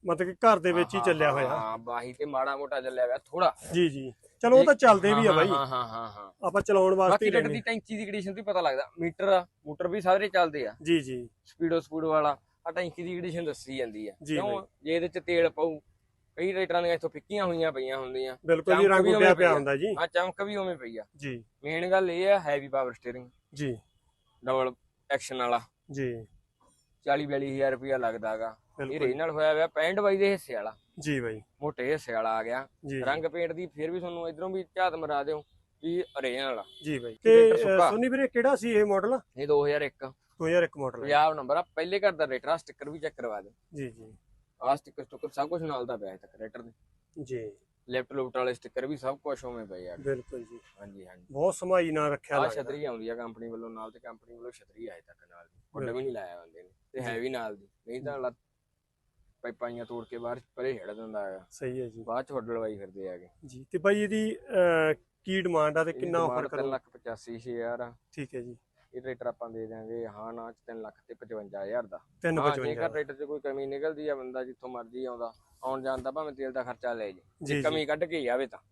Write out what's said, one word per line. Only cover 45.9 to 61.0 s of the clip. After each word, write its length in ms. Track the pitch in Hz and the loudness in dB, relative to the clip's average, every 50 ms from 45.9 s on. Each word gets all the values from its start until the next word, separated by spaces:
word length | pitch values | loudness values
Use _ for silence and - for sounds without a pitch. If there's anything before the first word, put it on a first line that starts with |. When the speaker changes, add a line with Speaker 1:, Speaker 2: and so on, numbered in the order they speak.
| 127 110 | -8 -8
Speaker 2:
ਪਿਆ 120 | 104 95 | -8 -12
ਹੈ 60 | 95 | -12
ਟਰੈਕਟਰ 460 | 95 - 98 _ 107 110 110 _ 123 | -14 -18 -20 _ -16 -16 -14 _ -16
ਦੇ। 100 | 117 117 113 _ _ _ _ _ _ _ _ 160 147 | -18 -18 -20 _ _ _ _ _ _ _ _ -16 -12
Speaker 1:
ਜੀ। 280 | 123 131 120 113 107 101 _ _ _ _ _ _ - | -8 -8 -8 -8 -10 -14 _ _ _ _ _ _ -6
Speaker 2:
ਲੈਫਟ 240 | 123 127 131 _ 131 | -6 -6 -6 _ -6
ਲੁਫਟ 240 | 139 131 127 117 131 | -6 -6 -4 -2 -2
ਵਾਲੇ 160 | 127 127 123 | -2 -2 -2
ਸਟicker 360 | 120 _ 120 _ 127 127 135 | -4 _ -10 _ -6 -6 -6
ਵੀ 80 | 151 135 | -6 -6
ਸਭ 200 | 123 131 139 139 | -4 -6 -6 -6
ਕੁਛ 280 | _ 151 139 123 135 | _ -8 -8 -6 -8
ਉਵੇਂ 200 | 123 120 117 110 | -12 -10 -10 -12
ਪਏ 220 | 98 95 90 90 90 | -12 -12 -12 -12 -12
ਆ। 80 | 87 | -12
Speaker 1:
ਬਿਲਕੁਲ 480 | 85 135 139 135 123 123 - - 127 117 | -8 -4 -4 -4 -4 -6 -12 -12 -14 -14
ਜੀ। 160 | 110 117 117 _ _ _ _ | -14 -18 -20 _ _ _ _
Speaker 2:
ਹਾਂਜੀ, 260 | 101 101 98 98 95 90 | -20 -18 -18 -18 -20 -20
ਹਾਂਜੀ। 180 | 90 92 - _ | -20 -20 -20 _
Speaker 1:
ਬਹੁਤ 240 | 139 139 156 185 180 | -4 0 0 0 0
ਸੰਭਾਈ 360 | - - 180 185 185 170 165 | 0 -2 2 2 2 2 2
ਨਾਲ 200 | 156 156 151 147 | 0 0 0 0
ਰੱਖਿਆ 260 | 143 135 _ - 151 143 | -2 -4 _ -2 0 2
Speaker 2:
ਆਹ 60 | 143 | 2
Speaker 1:
ਲੱਗਦਾ। 200 | 160 - 151 135 | 0 -2 -4 -6
Speaker 2:
ਛਤਰੀ 220 | 123 135 147 147 | -6 -8 -6 -6
ਆਉਂਦੀ 240 | 143 120 113 110 113 | -6 -6 -6 -6 -8
ਆ 60 | 117 | -8
ਕੰਪਨੀ 320 | 117 120 113 110 110 117 117 | -8 -8 -12 -12 -12 -12 -12
ਵੱਲੋਂ 220 | 117 113 113 117 | -12 -12 -12 -12
ਨਾਲ, 220 | 113 113 110 110 | -14 -14 -14 -16
ਤੇ 80 | 107 117 | -16 -18
ਕੰਪਨੀ 360 | _ 120 117 113 113 117 117 | _ -20 -20 _ _ _ -20
ਵੱਲੋਂ 160 | 117 117 120 | -16 -16 -16
ਛਤਰੀ 360 | 120 - _ 92 95 107 117 110 | -18 -18 _ _ _ -18 -16 -16
ਆ 60 | 92 | -16
ਹਜੇ 80 | 85 | -18
ਤੱਕ 160 | _ _ - _ _ 87 | _ _ -20 _ _ _
ਨਾਲ 160 | 87 85 85 | _ -20 -20
ਦੀ। 160 | _ _ _ _ _ _ | _ _ _ _ _ _
ਹੁੱਡ 80 | - - | -10 -8
Speaker 1:
ਬਿਲਕੁਲ। 140 | 117 117 127 | -8 -6 -6
Speaker 2:
ਵੀ 60 | 131 | -6
ਨਹੀਂ 100 | - 120 | -6 -8
ਲਾਇਆ 240 | 110 98 90 87 87 | -8 -10 -12 -14 -16
ਬੰਦੇ 260 | 85 85 80 82 90 | -18 -20 _ -20 -20
ਨੇ, 60 | 90 _ _ _ _ | -20 _ _ _ _
ਤੇ 100 | _ 131 | _ -10
ਹੈ 120 | 127 117 113 | -8 -6 -6
Speaker 1:
ਜੀ। 60 | 113 | -6
Speaker 2:
ਵੀ 100 | 120 131 | -6 -6
ਨਾਲ 260 | 131 123 113 110 104 | -6 -6 -8 -8 -10
ਦੀ, 120 | 98 98 _ _ _ _ 113 | -12 -18 _ _ _ _ -14
ਨਹੀਂ 140 | 117 127 | -12 -10
ਤਾਂ 140 | 135 147 143 | -8 -8 -8
ਅਗਲਾ 160 | 139 127 127 120 _ _ _ _ _ _ _ _ _ _ _ _ _ _ _ _ _ _ _ _ _ | -4 -6 -6 -6 _ _ _ _ _ _ _ _ _ _ _ _ _ _ _ _ _ _ _ _ _
ਪਾਈਪਾਂ 280 | - 120 113 _ 123 120 | -12 -12 -10 _ -8 -8
ਜਿਹੀਆਂ 160 | 120 117 117 | -8 -10 -10
ਤੋੜ 200 | 110 123 120 113 | -10 -10 -12 -10
ਕੇ 120 | _ - 117 | _ -12 -10
ਬਾਹਰ 240 | 120 117 120 127 - _ _ | -8 -8 -8 -8 -12 _ _
ਪਰੇ 180 | - 127 131 135 | -6 -4 -4 -4
ਛੱਡ 180 | 110 90 95 | -6 -8 -12
ਦਿੰਦਾ 340 | 104 107 | -12 -12